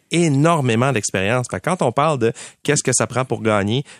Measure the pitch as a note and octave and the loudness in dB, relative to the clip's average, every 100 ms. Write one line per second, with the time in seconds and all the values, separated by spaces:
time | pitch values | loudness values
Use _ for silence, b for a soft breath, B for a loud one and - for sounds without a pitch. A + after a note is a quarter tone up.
0 | - E3 E3+ C3+ D#3+ E3+ B2+ A2+ C3+ A#2+ | -4 0 2 2 2 2 0 2 2 0
1 | - G2 G2 B2+ A#2+ F#2+ - F3+ C#3 B2 | -2 -2 0 -2 -2 -6 -4 -2 0 0
2 | D#3 C#3 A2+ - B B - C#3+ - B2 | 0 2 -2 -2 B B -2 0 0 0
3 | A2+ A#2 C3 G#2+ A2 G#2 G2 B2 - B | 0 -2 -4 -2 0 0 2 -2 -4 B